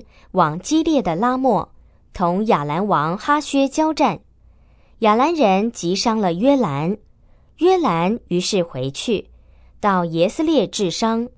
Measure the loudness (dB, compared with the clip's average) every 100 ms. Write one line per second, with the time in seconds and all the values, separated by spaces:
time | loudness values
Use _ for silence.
0 | -8 -20 -6 0 0 -2 -2 0 2 0
1 | 0 0 0 0 2 0 -2 -12 -20 _
2 | _ -4 0 0 0 0 0 -2 0 0
3 | 0 -2 -2 -2 0 0 0 0 -2 0
4 | 0 -2 _ _ -20 _ _ _ _ -2
5 | 2 4 2 2 4 4 0 -4 -4 -2
6 | 0 0 0 2 2 2 2 -2 -4 -4
7 | _ _ _ _ _ 0 2 2 2 0
8 | 0 -2 -4 -4 0 -2 -2 -4 -8 -6
9 | -4 -4 -6 -20 -20 -20 -20 -4 -2 0
10 | 0 0 0 0 0 0 0 -2 -4 -2
11 | -2 -2 -6